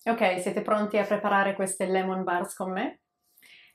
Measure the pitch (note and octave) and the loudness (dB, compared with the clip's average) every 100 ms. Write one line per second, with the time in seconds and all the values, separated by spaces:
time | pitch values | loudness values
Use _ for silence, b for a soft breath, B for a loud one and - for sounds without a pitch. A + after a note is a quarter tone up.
0 | - A#3 G3 F3+ G3 F#3 G3 G#3+ G#3 G#3+ | -2 2 2 2 -2 -2 0 0 2 0
1 | G3+ G3+ G#3 G3 G3 G3 F#3+ - F#3 F#3+ | 2 0 2 2 2 0 -4 -2 0 0
2 | F#3+ F#3 F#3 F3 F#3+ - F#3 F#3 C#4 - | 0 -2 0 -2 -2 -6 -6 -4 -4 -8
3 | _ _ _ B B B B | _ _ _ B B B B